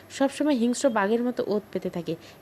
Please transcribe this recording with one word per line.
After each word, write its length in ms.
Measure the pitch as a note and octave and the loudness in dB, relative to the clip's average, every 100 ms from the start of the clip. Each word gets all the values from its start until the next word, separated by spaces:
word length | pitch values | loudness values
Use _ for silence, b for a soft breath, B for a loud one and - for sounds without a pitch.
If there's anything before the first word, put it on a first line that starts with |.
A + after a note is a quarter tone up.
| B | B
সবসময় 460 | - C4+ - D4 B3+ | -2 -2 0 0 2
হিংস্র 340 | A#3+ A#3+ C#4 | 2 2 2
বাঘের 340 | G#3+ G3 A#3 | 2 2 2
মতো 200 | B3 A#3+ - | 0 -2 -2
ওত 160 | G#3 - | -2 -2
পেতে 180 | F#3 F3+ | -6 -6
থাকে, 260 | F3+ D#3+ E3 B B | -6 -6 -8 B B